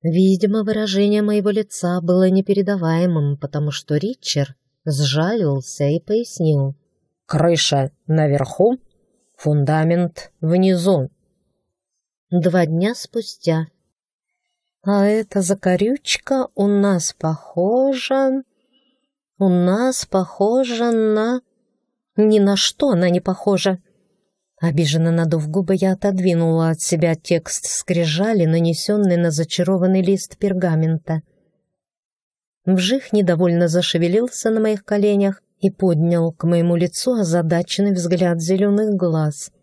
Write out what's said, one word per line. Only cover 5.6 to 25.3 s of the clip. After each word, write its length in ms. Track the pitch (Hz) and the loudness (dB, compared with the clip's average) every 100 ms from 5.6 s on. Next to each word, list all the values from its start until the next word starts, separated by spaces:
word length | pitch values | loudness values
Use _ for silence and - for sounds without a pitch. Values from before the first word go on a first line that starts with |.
| - - 143 | -6 -4 -2
и 140 | 160 | -2
пояснил. 760 | - 214 240 - 160 147 135 139 _ _ _ _ _ | -2 -4 -2 -2 0 2 0 -6 _ _ _ _ _
«Крыша 640 | 151 170 165 - 143 135 _ - | 0 2 2 0 0 -2 _ -2
наверху, 720 | 156 151 143 135 - 202 254 _ _ _ _ _ _ | 0 2 0 -2 0 0 0 _ _ _ _ _ _
фундамент 960 | 151 147 139 156 156 170 170 - - _ | -2 0 0 0 0 0 -2 -6 -20 _
внизу». 720 | 160 180 190 180 175 180 131 _ _ _ _ _ _ _ _ _ _ _ _ | 0 2 2 2 2 0 -2 _ _ _ _ _ _ _ _ _ _ _ _
Два 340 | 175 175 180 165 | 0 2 2 0
дня 300 | 160 196 240 | 0 -2 -4
спустя. 720 | - 233 220 - 175 160 160 _ _ _ _ _ _ _ _ _ _ _ | -8 -8 -8 -6 -2 -2 -4 _ _ _ _ _ _ _ _ _ _ _
А 240 | 196 202 202 | -2 0 2
эта 360 | 214 214 202 | 0 -2 -4
закорючка 1080 | 175 196 190 180 208 277 - - - 269 254 - | -2 0 0 0 0 -2 -4 -8 -2 -2 -2 -2
у 120 | 202 | 0
нас 460 | 202 202 180 - - | 2 2 0 -2 -4
похожа... 1200 | 156 156 - - 185 240 269 262 - 269 269 269 262 _ _ _ _ _ _ _ _ _ | -4 -4 -6 -2 0 2 0 -2 -2 0 0 0 -6 _ _ _ _ _ _ _ _ _
у 100 | 196 | 2
нас 560 | 180 180 202 254 254 - | 4 2 2 0 -2 -2
похожа 840 | 190 180 - 202 247 254 233 240 | -4 -4 -2 0 0 0 -2 0
на... 500 | 226 220 214 226 254 _ _ _ _ _ _ _ - | 2 2 0 0 -4 _ _ _ _ _ _ _ 2
Ни 240 | 214 214 | 4 6
на 160 | 196 196 | 4 2
что 360 | - - 285 | -2 0 0
она 180 | 185 180 | 2 2
не 100 | 180 | 0
похожа. 600 | 175 185 - 190 196 185 _ _ _ _ _ _ _ _ | -2 -2 0 0 0 -2 _ _ _ _ _ _ _ _
Обиженно 500 | 170 147 156 160 165 | -2 0 0 0 0
надув 380 | 165 165 | 0 0